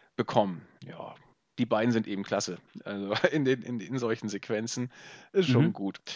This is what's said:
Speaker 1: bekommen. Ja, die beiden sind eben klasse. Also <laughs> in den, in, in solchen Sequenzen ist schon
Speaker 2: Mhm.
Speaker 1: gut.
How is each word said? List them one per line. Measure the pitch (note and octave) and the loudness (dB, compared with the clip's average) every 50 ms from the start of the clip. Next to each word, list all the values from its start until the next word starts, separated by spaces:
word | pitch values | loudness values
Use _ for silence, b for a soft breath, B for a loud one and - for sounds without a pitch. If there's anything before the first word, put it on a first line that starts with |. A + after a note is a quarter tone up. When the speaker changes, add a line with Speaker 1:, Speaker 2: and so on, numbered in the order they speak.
| b b b | b b b
Speaker 1:
bekommen. | - A2+ - - A#2+ G#2 G2 F2 D2+ - - _ _ - | -4 -2 2 4 4 4 2 0 -6 -10 -16 _ _ -18
Ja, | - - - - - - - - _ _ _ _ _ _ - | -16 -14 -12 -12 -14 -14 -18 -20 _ _ _ _ _ _ -4
die | B2 | 0
beiden | A2+ A#2 G#2+ A2+ B2 | 2 2 4 4 4
sind | A#2 A2+ G#2+ | 4 2 2
eben | - G2+ F#2+ G2 | 0 -2 -6 -4
klasse. | - G2+ G2 - - F2 - - _ - - - | -2 -2 -2 -2 -2 -6 -10 -12 _ -20 -16 -12
Also | - G2+ G2+ G2+ G2 G#2 - - | -10 -8 -6 -4 -2 0 0 2
<laughs> | F3+ C3+ | 2 2
in | D#3 C#3 | 2 2
den, | C3 C3 B2 F#2+ | 2 2 0 -2
in, | G#2+ B2 A2+ | -6 -8 -8
in | F#2+ - B2+ C3 | -6 -6 -4 -2
solchen | A#2+ A2+ A2 - - G#2+ | -2 0 -2 -2 -4 -6
Sequenzen | F#2+ G2 - - A2+ G#2+ A2+ A2+ - B2+ B2 B2+ B B B B B B B B B | -6 -6 -4 -4 -2 -2 -2 -4 -4 -6 -6 -6 B B B B B B B B B
ist | G3 F3+ D3 | 2 4 6
schon | B2 A#2+ - | 6 6 6
Speaker 2:
Mhm. | - - | 6 4
Speaker 1:
gut. | - G2+ F#2+ F#2 - _ B B | 0 -4 -6 -6 -8 _ B B